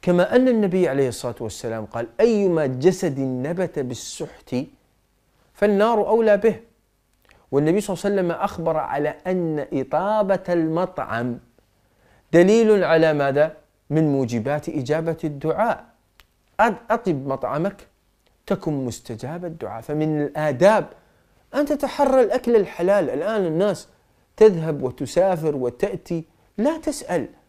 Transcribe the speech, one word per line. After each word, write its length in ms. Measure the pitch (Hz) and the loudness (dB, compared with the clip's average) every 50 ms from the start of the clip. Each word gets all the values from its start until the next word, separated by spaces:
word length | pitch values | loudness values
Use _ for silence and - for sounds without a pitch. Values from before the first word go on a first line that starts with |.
كما 340 | - 180 175 175 180 - - | 2 2 2 2 2 4 4
أن 120 | 247 262 | 4 4
النبي 420 | 262 240 220 208 190 170 190 180 151 | 4 4 2 2 2 2 2 2 2
عليه 180 | 135 139 139 | 2 2 0
الصلاة 280 | 127 113 - - 123 117 - | 0 -2 -4 -8 -8 -8 -6
والسلام 460 | 117 110 - - - 117 113 113 107 | -8 -10 -10 -8 -8 -8 -6 -6 -8
قال: 220 | - - 117 120 - - - | -8 -8 -8 -8 -8 -4 -4
"أيما 460 | 208 240 226 208 202 185 170 160 151 | -2 0 0 0 0 0 0 0 -2
جسد 540 | 131 131 123 135 185 185 185 - 170 139 139 | -2 -4 0 0 0 0 2 -4 -4 -4 -4
نبت 600 | 135 131 127 127 127 147 170 180 185 165 - 151 | -4 -4 -4 -6 -6 -6 -4 -4 -6 -6 -4 -8
بالسحت 760 | 131 123 120 - - - - - 165 - - - _ - 131 123 143 156 _ _ _ _ _ _ _ _ _ _ _ _ _ _ _ _ _ | -8 -8 -8 -10 -12 -14 -12 -12 -12 -12 -12 -20 _ -8 -6 -6 -6 -8 _ _ _ _ _ _ _ _ _ _ _ _ _ _ _ _ _
فالنار 540 | - 202 208 208 196 208 226 240 214 202 | 0 2 2 4 4 2 2 2 0 2
أولى 300 | - 214 233 226 214 202 | 2 2 2 4 4 4
به." 220 | 196 202 226 196 - - _ _ _ _ _ _ _ _ _ _ _ _ _ _ _ _ _ | 4 4 0 0 0 -10 _ _ _ _ _ _ _ _ _ _ _ _ _ _ _ _ _
والنبي 300 | - 139 147 156 170 208 | 0 2 2 4 2 0
صلى 120 | 202 - 190 | 0 -4 -8
الله 120 | 160 - | -4 -4
عليه 100 | 202 202 | -2 -2
وسلم 160 | 196 180 170 | 0 0 -2
أخبر 460 | 165 - 190 196 - - 165 160 160 | -2 -4 -4 -6 -6 -4 -4 -2 -2
على 320 | 156 143 - - 147 147 147 143 - _ | -2 -4 -4 -4 -2 -2 -4 -4 -6 _
أن 400 | 180 185 185 175 165 156 147 139 - - | -4 -2 -2 -2 -2 -4 -4 -6 -4 -4
إطابة 680 | 147 - - - 151 180 202 214 214 208 190 196 185 190 - | -6 -4 -2 -2 -2 -2 0 0 0 2 0 0 -2 0 -2
المطعم 920 | 175 170 160 160 160 165 185 180 - - 131 - 104 117 123 127 117 - _ _ _ _ _ _ _ _ _ _ _ _ _ _ _ _ _ _ - | -2 0 0 0 0 -2 -2 -4 -4 -8 -8 -6 -4 -4 -4 -6 -8 -10 _ _ _ _ _ _ _ _ _ _ _ _ _ _ _ _ _ _ 4
دليل 500 | 170 175 185 214 233 226 214 214 202 180 | 6 6 8 6 4 6 6 4 4 4
على 300 | 147 165 160 160 160 151 | 4 4 4 4 4 2
ماذا؟ 440 | 147 143 139 135 143 151 160 160 - _ _ _ _ _ _ | 2 0 0 2 2 2 0 0 -12 _ _ _ _ _ _
من 220 | 156 156 160 151 | 0 2 2 2
موجبات 580 | 139 135 135 113 120 117 107 135 143 151 - - | 2 0 0 0 -2 -2 -2 -2 -4 -4 -4 -6
إجابة 480 | 160 151 127 120 151 160 165 170 160 160 - | -6 -6 -2 -2 -2 -2 -2 -4 -6 -4 -6
الدعاء. 600 | 156 147 139 135 156 - 175 214 240 190 - - _ _ _ _ _ _ _ - _ _ _ _ _ _ - | -8 -8 -6 -4 -4 0 0 0 -2 -2 -4 -8 _ _ _ _ _ _ _ -20 _ _ _ _ _ _ 2
أد-، 300 | 214 240 202 - - - | 2 2 2 -4 -4 -4
أطب 360 | 220 240 - 190 160 135 135 | -4 -2 0 -2 -2 -2 -2
مطعمك 600 | 139 135 131 - 107 127 151 165 202 196 - - _ _ _ _ _ _ _ _ _ _ _ _ | -6 -6 -6 -4 -6 -4 -2 -4 -4 -6 -8 -20 _ _ _ _ _ _ _ _ _ _ _ _
تكن 400 | - 202 185 - 165 151 139 131 | -6 -6 -4 -2 -4 -4 -4 -4
مستجاب 600 | 123 110 - _ - 117 107 - 127 160 180 180 | -6 -8 -10 _ -14 -12 -10 -10 -10 -10 -10 -10
الدعاء. 360 | 175 165 165 - 98 101 113 | -10 -10 -10 -10 -10 -10 -10
فمن 400 | 120 - 147 151 156 156 151 151 | -8 -6 -4 -2 -2 -2 0 -2
الآداب 680 | 147 143 - 151 151 151 139 123 165 196 220 202 - - - - _ _ _ _ _ _ _ _ _ _ - | -2 -4 -4 -4 -2 -2 0 4 4 6 6 4 0 -4 -12 -20 _ _ _ _ _ _ _ _ _ _ -2
أن 100 | 262 294 | -2 0
تتحرى 560 | 285 302 285 - 254 - - 285 277 262 262 | 0 0 -2 -2 -4 0 2 2 4 6 4
الأكل 340 | 247 - 220 254 - 233 240 | 4 4 2 0 0 4 4
الحلال. 540 | 220 190 - - - 175 185 202 208 175 127 | 4 4 2 -2 -2 0 2 2 2 2 0
الآن 360 | 110 143 160 202 226 214 190 | -2 -4 -4 -2 -2 0 0
الناس 420 | 170 156 165 196 208 180 - - _ _ _ _ _ _ _ _ _ _ | 0 0 0 0 0 0 -4 -8 _ _ _ _ _ _ _ _ _ _
تذهب 460 | - 214 220 190 165 160 160 151 139 131 | 6 6 6 8 4 -2 -4 -4 -2 -4
وتسافر 720 | 123 120 - 147 120 - 170 185 190 185 165 156 160 147 | -6 -4 -4 -8 -2 2 2 2 2 2 0 0 -2 -2
وتأتي، 680 | 135 127 120 120 - - 202 196 - _ - 170 165 160 _ _ _ _ _ _ | 0 -2 -4 -2 -2 -4 -2 -2 -8 _ -6 -6 -6 -6 _ _ _ _ _ _
لا 200 | - 214 285 320 | -2 0 0 0
تسأل 500 | 320 - 311 285 - - - 180 165 117 - - _ _ | -2 -4 -6 -6 -6 -6 -4 -4 -4 -4 -4 -12 _ _